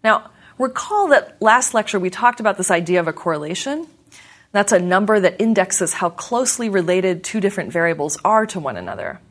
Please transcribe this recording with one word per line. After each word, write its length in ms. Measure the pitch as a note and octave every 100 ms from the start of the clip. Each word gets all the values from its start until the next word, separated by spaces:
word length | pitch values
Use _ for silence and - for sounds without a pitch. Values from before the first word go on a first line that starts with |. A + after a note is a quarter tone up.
Now, 300 | A3 G#3+ - _ - -
recall 480 | C4 C4 - G#4 G4
that 300 | C#4 - -
last 340 | G#3+ A#3 B3
lecture 260 | A3+ G#3 G3+
we 100 | F3+
talked 300 | - A#3+ A#3
about 160 | G#3+ F#3
this 160 | F3+
idea 260 | F3 E3+ F3+
of 80 | E3
a 60 |
correlation. 760 | D#3+ - D#3 D3 F3+ - D4 D#4+ _ _ - - - _
That's 220 | G3+ G3+
a 80 | G3
number 400 | F3+ F3+ G#3 G#3+
that 200 | F#3 -
indexes 520 | A3+ G#3+ F#3 - F3+
how 180 | - F3
closely 580 | F3 - A#3 B3 - A3+
related 540 | G3 E3+ F3+ F#3 F3
two 160 | - A3
different 320 | G3 G3 -
variables 480 | E3+ E3+ E3 E3+ -
are 220 | F#3+ A3 A3
to 120 | F#3+
one 180 | C#3+ G2
another. 440 | F2+ - F#2 - _